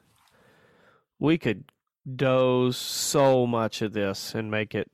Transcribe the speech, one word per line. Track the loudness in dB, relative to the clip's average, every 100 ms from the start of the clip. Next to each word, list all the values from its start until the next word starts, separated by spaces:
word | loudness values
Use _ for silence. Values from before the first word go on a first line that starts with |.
| _ _ _ _ _ _ _ _ _ _ _ _
we | 0 0
could | 0 -4 -8 _ _ _ -14 -4
doze | 0 2 4 2 2 -2
so | -6 -6 -2 4 4 4 2
much | 0 -2 -2
of | -6
this | -2 -4 -4 -8 -8
and | -4
make | -4 -4 -4
it | -6